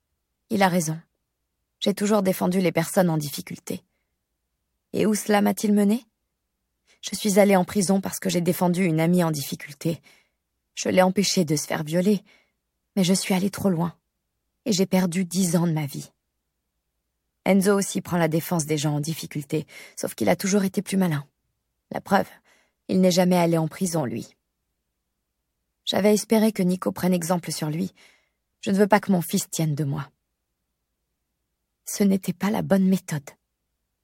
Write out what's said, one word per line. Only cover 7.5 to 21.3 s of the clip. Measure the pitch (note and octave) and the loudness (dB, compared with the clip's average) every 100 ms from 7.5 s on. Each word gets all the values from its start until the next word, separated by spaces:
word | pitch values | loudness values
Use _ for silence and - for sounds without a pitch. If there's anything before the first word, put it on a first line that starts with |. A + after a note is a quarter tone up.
| F#3+ | 4
en | |
prison | F3+ G#3 F3+ G3 | 2 -2 0 0
parce | F#3+ - | -2 -6
que | F#3+ | -2
j'ai | F3 | 0
défendu | E3+ E3 F3+ F3 | 0 0 0 2
une | F#3 D#3 | 0 2
amie | E3 F3+ | 2 2
en | E3 | 2
difficulté. | D3+ C3+ E3+ - C#3+ D#3+ E3 _ _ _ _ _ _ _ | -2 -6 -10 -14 -6 -6 -6 _ _ _ _ _ _ _
Je | - - | -8 0
l'ai | F#3 | 2
empêchée | F#3 F#3+ F#3 - D3+ | 4 2 0 0 0
de | D3+ | -2
se | - | -2
faire | - | -6
violer, | D3+ E3+ F#3 G3+ - _ _ _ _ _ _ - | -2 0 2 0 -2 _ _ _ _ _ _ -2
mais | |
je | F3 | 2
suis | F#3+ - | 0 0
allée | F#3+ G3 | -2 -2
trop | - G3 | -2 -2
loin. | D#3+ E3+ - _ _ _ _ _ _ - | 0 -4 -8 _ _ _ _ _ _ -4
Et | |
j'ai | F#3 F#3+ | 0 2
perdu | F#3 F#3 E3 | 2 0 -2
dix | F3+ F3+ F3+ E3+ | -4 -2 0 0
ans | E3+ | 0
de | |
ma | D#3 C#3 | -2 -4
vie. | D3+ C#3+ _ _ _ _ _ _ _ _ _ _ _ _ _ F#3 | -10 -16 _ _ _ _ _ _ _ _ _ _ _ _ _ 2
Enzo | G3 F#3+ G3 | 2 4 2
aussi | G3 - | 0 -6
prend | - F3 | -4 0
la | E3 | 0
défense | D#3+ - F3 D3 | 0 -2 -4 -2
des | D#3 | -2
gens | D3+ D3 | 0 -2
en | |
difficulté, | D3 D#3+ - D3+ C#3+ D#3 - - - - | -4 -8 -8 -10 -6 -6 -6 -18 -20 -10
sauf | - - | -10 -2
qu'il | G#3 | 0
a | F3+ | 0
toujours | G3 G3+ F#3+ | 0 0 0
été | G3+ | -4
plus | G3 F#3+ | -4 0
malin. | F3+ D3 C#3+ | 0 -2 -6